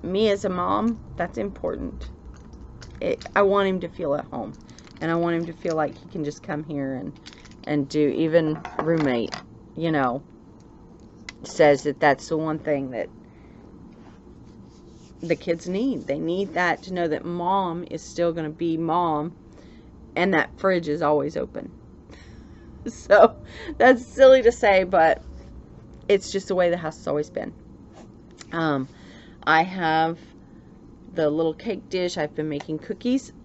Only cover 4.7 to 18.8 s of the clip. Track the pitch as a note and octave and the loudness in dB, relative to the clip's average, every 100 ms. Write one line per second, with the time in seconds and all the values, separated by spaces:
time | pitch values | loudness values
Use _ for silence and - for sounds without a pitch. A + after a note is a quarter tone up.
4.7 | - - - D#3+ E3+ E3+ E3+ E3+ D#3+ F3 | -20 -20 -8 -2 0 0 -2 -4 -6 -4
5.7 | D#3+ D3 - - G3 D3 D3 - D3+ D3+ | 0 -2 -4 -12 -6 -6 -8 -8 -8 -6
6.7 | D3 C3+ C3 F#2 - - - - - - | -6 -4 -6 -8 -14 -20 -20 -20 -14 -2
7.7 | D3 C#3 D3+ D3 - D#3+ E3 D#3 D#3 - | -2 0 2 2 2 2 4 2 -4 -6
8.7 | - D#3 E3 C#3+ A#2+ A2 - - - - | -4 0 2 2 0 -2 -8 -14 -20 -16
9.7 | - E3 D#3 B2+ C3 - - - - - | -6 -2 0 0 -2 -10 -20 -20 -20 -20
10.7 | - - - - - - - - - D3+ | -20 -20 -20 -20 -18 -20 -16 -14 4 6
11.7 | C#3+ D3 C#3 D3+ C3 - D3+ D#3 D#3 D#3 | 6 2 2 2 2 -2 -4 -2 -4 -2
12.7 | C#3+ C3+ A#2 - - - - - - - | -2 -2 -6 -8 -10 -20 -20 -20 -20 -20
13.7 | - - - - - F#3+ - - - - | -20 -20 -20 -20 -20 -20 -20 -20 -20 -20
14.7 | - - - - - E3 E3 - E3+ F3 | -20 -20 -20 -20 -14 -4 -2 -2 -4 -4
15.7 | F#3 C4+ G3 - C#3+ E3 F#3 G3 E3+ F3+ | -2 -2 -4 -4 -4 -2 -4 -4 -2 -2
16.7 | - - F3+ E3+ D3+ - F3 F3 G3 F#3 | -2 -4 -4 -2 -2 -4 -4 0 0 0
17.7 | E3 - D#3+ - - E3+ E3 D#3 D#3 E3+ | -6 -8 -10 -10 -2 -2 0 -6 -4 -2
18.7 | D#3+ | -2